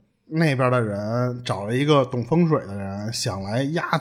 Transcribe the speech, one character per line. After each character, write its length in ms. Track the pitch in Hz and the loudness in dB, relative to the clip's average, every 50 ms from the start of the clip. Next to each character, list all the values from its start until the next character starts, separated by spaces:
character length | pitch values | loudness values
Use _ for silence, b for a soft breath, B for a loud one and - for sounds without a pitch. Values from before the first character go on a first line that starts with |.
| _ _ _ _ _ | _ _ _ _ _
那 280 | - 156 160 170 156 135 | -6 -2 2 2 2 4
边 160 | 127 131 127 | 4 2 4
的 120 | 123 123 | 4 2
人 600 | 113 107 101 101 104 107 117 123 123 123 123 123 123 | 2 0 -2 -2 -2 -2 0 0 0 -2 -2 -4 -4
找 200 | - 107 95 101 | -4 -4 -4 -4
了 80 | 107 120 | -2 0
一 120 | 127 143 | 0 2
个 180 | 147 151 143 127 | 4 4 4 4
懂 160 | - - 123 113 | 2 0 -4 -2
风 220 | - 160 165 175 | 2 4 4 4
水 120 | 160 151 127 - | 4 2 0 0
的 80 | 98 98 | -4 -6
人， 360 | 101 98 98 98 101 104 110 113 | -8 -6 -6 -6 -6 -6 -6 -6
想 280 | - - 120 95 98 | -4 -4 -4 -4 -4
来 220 | 95 98 107 123 139 | -4 -4 -2 -2 -2
压 340 | 139 160 170 - 349 - 156 | -2 -2 -4 -2 0 -2 -2